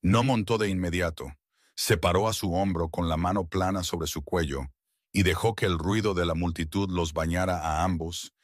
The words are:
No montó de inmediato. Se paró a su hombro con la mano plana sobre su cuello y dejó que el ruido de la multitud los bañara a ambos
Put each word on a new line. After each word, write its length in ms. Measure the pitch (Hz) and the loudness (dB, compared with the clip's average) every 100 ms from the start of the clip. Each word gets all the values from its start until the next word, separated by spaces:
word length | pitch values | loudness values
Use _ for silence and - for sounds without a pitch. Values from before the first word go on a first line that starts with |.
No 220 | 90 110 | 4 4
montó 340 | 131 120 98 113 | 4 2 2 0
de 120 | 107 | 0
inmediato. 640 | 92 90 87 87 80 65 71 _ _ _ | 0 -2 0 -2 -4 -12 -14 _ _ _
Se 220 | - - 101 | -6 0 2
paró 320 | 90 90 107 | 4 2 2
a 40 | |
su 220 | 104 101 | -2 -2
hombro 340 | 87 98 82 82 | 0 0 0 -2
con 200 | - 85 | -2 -2
la 80 | 80 | 0
mano 300 | 90 101 82 | 0 0 -2
plana 360 | 95 92 95 | -2 0 0
sobre 240 | 85 87 78 | -4 -4 -4
su 160 | - | -6
cuello 480 | 71 90 80 69 69 _ _ _ _ | -2 0 0 -2 -8 _ _ _ _
y 100 | - | 2
dejó 320 | 92 87 113 | 2 4 0
que 120 | 110 104 | 0 0
el 120 | 87 | 0
ruido 360 | 85 107 104 | 2 2 2
de 100 | 92 | 2
la 100 | 87 | 0
multitud 540 | 82 87 85 80 95 98 | 2 0 -2 -2 -2 0
los 220 | 87 82 | 0 -2
bañara 460 | 80 80 87 92 87 | -2 0 0 0 0
a 260 | 78 78 | 0 0
ambos 480 | 87 87 80 87 - _ | 0 0 -4 -8 -12 _